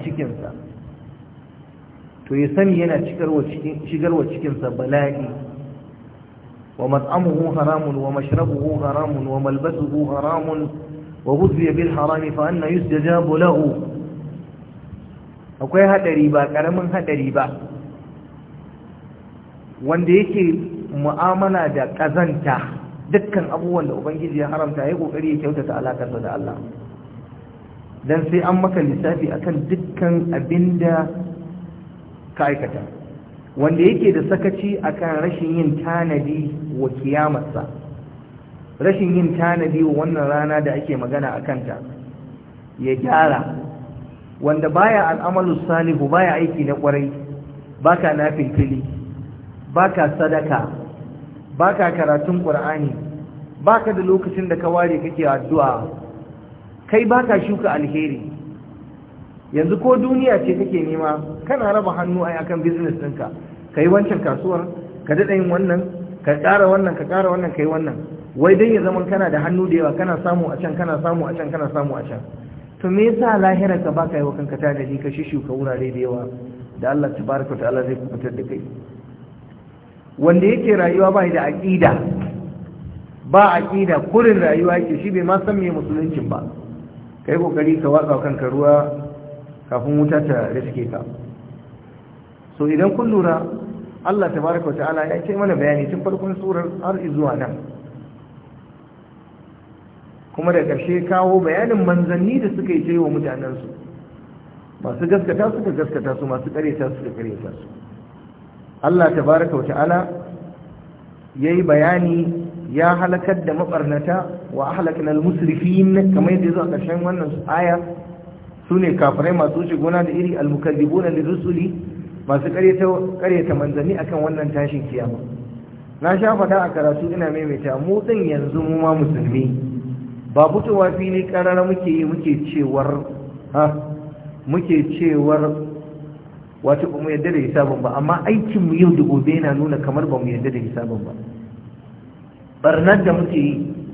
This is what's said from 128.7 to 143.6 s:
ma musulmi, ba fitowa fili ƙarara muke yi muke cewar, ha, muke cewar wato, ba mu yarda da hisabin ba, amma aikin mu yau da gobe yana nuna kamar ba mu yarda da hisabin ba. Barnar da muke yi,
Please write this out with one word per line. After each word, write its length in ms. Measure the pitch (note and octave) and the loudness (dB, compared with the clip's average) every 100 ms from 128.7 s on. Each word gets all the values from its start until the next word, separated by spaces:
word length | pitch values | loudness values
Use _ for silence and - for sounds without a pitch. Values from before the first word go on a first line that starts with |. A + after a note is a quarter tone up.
| D#3+ | 2
ma 120 | D#3+ D#3 | 2 4
musulmi, 560 | D3+ A#2+ A#2+ B2+ C3 B2+ B2+ - - - - - - | 2 2 0 0 0 -2 -4 -6 -8 -10 -10 -14 -2
ba 140 | D3 D#3+ | 4 4
fitowa 420 | G3+ A3 G3+ F#3 F3+ | 4 2 2 2 2
fili 260 | F#3 F#3 F#3 | -2 -2 0
ƙarara 320 | F#3 F3+ F3+ | 0 2 2
muke 220 | F#3 F3+ D3+ | 2 0 0
yi 140 | D#3+ D#3 | 0 0
muke 340 | - D#3+ C#3+ - | 0 0 0 0
cewar, 520 | D3+ C3+ C3+ C3+ C#3+ - - - - - | -2 0 0 0 -2 -6 -12 -14 -16 -4
ha, 220 | C#3+ D3+ - - - - - - - B2+ | 2 2 0 -8 -10 -12 -16 -18 -12 -2
muke 500 | E3+ F3 D#3 - - | -2 4 2 2 0
cewar 520 | E3 D3 C#3+ D3+ D3+ D3+ - - - - - - - - - - | 2 4 4 4 2 -2 -8 -10 -14 -16 -16 -18 -20 -20 -20 -4
wato, 220 | C3+ C#3+ - | 2 2 0
ba 100 | C#3+ | -4
mu 80 | D#3 | -2
yarda 220 | D3 F3 | -2 0
da 60 | D#3+ | 0
hisabin 420 | C3 D3 C3+ B2+ | 2 2 2 2
ba, 80 | A#2+ C3 | -2 0
amma 240 | D3+ E3+ - | 0 0 2
aikin 360 | A3 - G#3 | 2 2 2
mu 120 | E3+ | 2
yau 180 | D#3+ F3+ | 6 8
da 80 | D3+ | 8
gobe 320 | C#3+ C#3 C3+ | 4 4 4
yana 200 | D#3+ D3+ | 2 2
nuna 240 | C#3 D3+ C3 | 2 0 0
kamar 260 | C3+ C#3+ - | 0 -2 0
ba 120 | B2+ | -2
mu 80 | B2 | -2
yarda 220 | A#2 C3 | -2 -2
da 80 | B2 | -4
hisabin 420 | A2 A#2+ A#2 A2 | -6 -6 -6 -6
ba. 80 | G2 - - - - - - - - - - - - - - - | -8 -12 -14 -16 -16 -18 -18 -20 -20 -20 -20 -20 -20 -20 -20 0
Barnar 400 | D3+ D#3+ F3 G3+ | 4 6 6 6
da 100 | F#3 | 6
muke 200 | E3+ D#3+ D#3 | 2 2 2
yi, 380 | C#3+ C#3 | 2 0